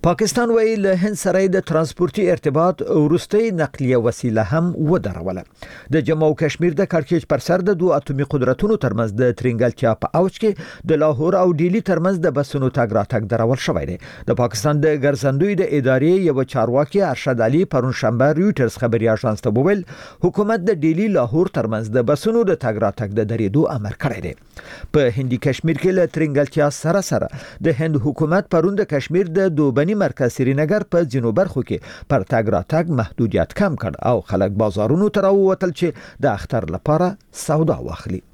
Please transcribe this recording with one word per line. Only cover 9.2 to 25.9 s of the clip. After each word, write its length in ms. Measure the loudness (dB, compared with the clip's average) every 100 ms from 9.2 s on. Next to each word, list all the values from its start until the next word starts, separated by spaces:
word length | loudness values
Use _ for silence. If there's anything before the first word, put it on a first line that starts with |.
د 100 | 0 2
ترینګلتیا 540 | -2 0 0 2 -2 0
په 160 | -2 0
اوج 180 | 0 0
کې 500 | -2 -2 -10 -14 -2
د 100 | 2
لاهور 340 | 2 2 0 2
او 80 | 2 2
ډیلي 200 | 2 0 0
ترمنځ 340 | 0 0 0 0
د 100 | 0
بسونو 340 | -2 -2 0 0
تګ 180 | 0 0
راتګ 340 | 0 -2 -2
درول 320 | 0 0 0
شوی 200 | -2 -4 -4
دی. 60 | -8 -12 -12 -4
د 100 | 0
پاکستان 420 | 0 0 -2 2
د 100 | 2 2 0
ګرځندوی 520 | 0 0 0 0 0
د 120 | 0 0
ادارې 500 | 2 2 4 2 2
یوه 160 | 0 -2
چارواکي 480 | 0 0 0 0 0 0
ارشد 320 | -2 -2 2 2
علي 160 | 2 2
پرون 240 | 0 0 0
شنبه 280 | 0 2 2 4
رویټرز 400 | 2 2 0 0 0
خبري 260 | 2 2 2
اژانس 280 | 0 -2 0
ته 80 | 2
وویل، 260 | 2 2 -2 -16 -20 -2 0
حکومت 420 | 0 0 0 0
د 100 | 0 0
ډیلي 240 | 0 2 2
لاهور 340 | 2 0 0 -2
ترمنځ 400 | -2 -4 -2 0
د 100 | 2
بسونو 340 | 0 2 2 2
د 100 | 0 -2
تګ 160 | 0 -2
راتګ 320 | -2 -4 -2
د 80 | -2
درېدو 320 | 0 0 2 0
امر 240 | -2 -6 -6 -6
کړی 160 | -4 -8
دی. 60 | -10 _ -20 -20 -18 -2
په 240 | 2 2 0
هندي 240 | -2 -2 -2
کشمیر 320 | -2 -2 0
کې 180 | 0